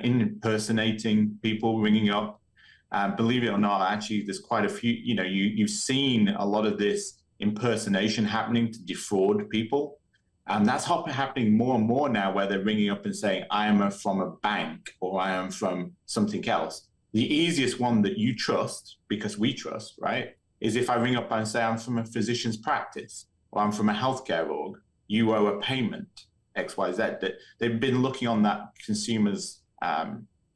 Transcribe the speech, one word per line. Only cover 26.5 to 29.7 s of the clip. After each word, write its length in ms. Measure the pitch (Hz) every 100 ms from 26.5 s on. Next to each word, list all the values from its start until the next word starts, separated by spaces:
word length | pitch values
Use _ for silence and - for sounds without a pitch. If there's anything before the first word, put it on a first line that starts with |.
| -
X, 220 | 90 -
Y, 140 | 92
Z." 40 | 92
That 380 | 101 - 92 - - _
they've 200 | 117 113
been 220 | 131 123
looking 260 | 131 131 120
on 160 | 113
that 260 | 104 - - - -
consumer's, 760 | 104 - 113 104 95 - - _